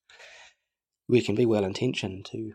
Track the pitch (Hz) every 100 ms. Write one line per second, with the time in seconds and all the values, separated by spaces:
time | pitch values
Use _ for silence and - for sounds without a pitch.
0 | _ - - - - _ _ _ _ _
1 | - 120 110 107 120 107 95 101 123 -
2 | 101 92 104 113 110